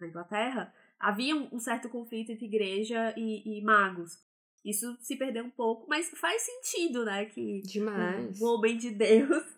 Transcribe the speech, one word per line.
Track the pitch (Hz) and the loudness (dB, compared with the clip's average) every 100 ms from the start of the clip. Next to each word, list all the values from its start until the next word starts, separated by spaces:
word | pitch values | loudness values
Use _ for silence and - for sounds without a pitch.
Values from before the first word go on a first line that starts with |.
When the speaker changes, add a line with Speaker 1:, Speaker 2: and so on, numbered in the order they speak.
Speaker 1:
na | 170 | -12
Inglaterra, | 170 170 208 247 247 180 _ _ - | -12 -6 -2 -2 -4 -6 _ _ -4
havia | 208 202 262 302 | -2 0 0 0
um, | 269 | -2
um | 247 | -6
certo | 254 254 240 | -4 -4 -4
conflito | 240 226 226 226 | -8 -6 -6 -6
entre | 226 226 | -8 -2
igreja | 214 196 190 220 233 226 233 | 0 0 -2 -2 -2 -2 -2
e, | 220 214 220 208 | -4 -4 -6 -2
e | |
magos. | 214 208 190 175 170 - _ _ _ _ | 4 6 4 0 -10 -14 _ _ _ _
Isso | 202 208 240 240 | -6 -4 -4 -8
se | - 269 | -8 -4
perdeu | 262 226 | -2 -4
um | 247 | -6
pouco, | - 226 226 - | -2 0 0 -2
mas | 302 339 - | -2 -2 -4
faz | 339 453 | -2 0
sentido, | - 494 - 381 339 247 | -2 -6 -4 0 0 0
né, | 220 196 214 | 0 -2 -4
que | 240 220 202 | -6 -4 -4
Speaker 2:
Demais. | 196 208 214 202 180 202 233 196 | -4 -2 -2 0 0 -2 -6 0
Speaker 1:
um | 233 | 2
homem | 233 220 233 | 4 4 2
de | 240 | -2
Deus | 208 214 220 277 311 - | 2 8 8 8 2 0